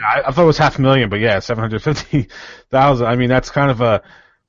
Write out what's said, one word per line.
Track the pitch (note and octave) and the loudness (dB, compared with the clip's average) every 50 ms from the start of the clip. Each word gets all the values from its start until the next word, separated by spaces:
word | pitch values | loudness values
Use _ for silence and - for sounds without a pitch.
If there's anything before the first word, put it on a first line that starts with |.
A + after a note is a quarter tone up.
| A2 | -2
I, | G#2+ A#2+ C#3+ C3+ C3+ | -2 0 0 -2 -2
I | |
thought | C3+ D#3+ F3 | 0 2 2
it | |
was | D#3+ D3 - | 2 4 2
half | D#3 C#3 - - | 0 0 0 0
a | C3 | 2
million, | C3 C3+ C3+ A#2+ G2+ | 2 2 2 2 0
but | G2 G#2 | -2 -2
yeah, | A2+ A#2 G#2 F#2+ | 0 0 0 0
seven | - - A#2+ A2 A2 | -2 -4 -6 -6 -4
hundred | A2 A2 G#2+ - | -4 -6 -4 -4
fifty | D3+ D3 - - - - F#2+ - - - - - - - - _ _ | -4 -4 -4 -6 -4 -4 -4 -4 -4 -10 -18 -20 -20 -20 -20 _ _
thousand. | - C3 C3+ C#3+ C3+ A#2+ A#2+ | 0 2 2 2 2 0 0
I | A2+ A#2+ | 0 0
mean, | B2 B2+ A#2+ | 0 0 2
that's | B2+ B2+ - - | 2 0 0 -2
kind | - C#3+ C#3 C#3 | -2 -2 0 0
of | B2+ A2 | 0 0
a, | B2 A2+ G#2+ F#2+ - - - - _ _ _ _ _ | 0 0 0 0 -2 -8 -18 -20 _ _ _ _ _